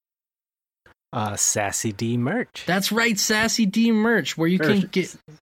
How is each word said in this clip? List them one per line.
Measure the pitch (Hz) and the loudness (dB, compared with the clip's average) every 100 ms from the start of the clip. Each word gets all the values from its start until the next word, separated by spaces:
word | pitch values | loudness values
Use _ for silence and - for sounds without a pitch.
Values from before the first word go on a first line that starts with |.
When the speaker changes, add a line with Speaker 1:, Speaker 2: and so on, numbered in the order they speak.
| _ _ _ _ _ _ _ _ _ _ _ | _ _ _ _ _ _ _ _ _ _ _
Speaker 1:
Uh, | 123 107 101 | -6 -4 -2
Sassy | - 110 101 - 113 | -2 0 -2 -2 -4
D | 101 117 120 | -4 -2 -2
merch. | 123 226 - - - | -2 -2 -6 -8 -2
Speaker 2:
That's | 185 190 | 0 0
right, | 214 233 202 | 0 0 0
Sassy | - 214 226 - 214 | 0 0 0 2 0
D | 226 233 | 2 2
merch, | 220 220 226 135 - | 4 2 0 0 -2
where | 165 | 0
you | 185 | 2
can | 156 202 | 2 2
Speaker 1:
Merch. | 175 | 0
Speaker 2:
get | 185 165 - - 151 | -2 -4 -6 -20 -20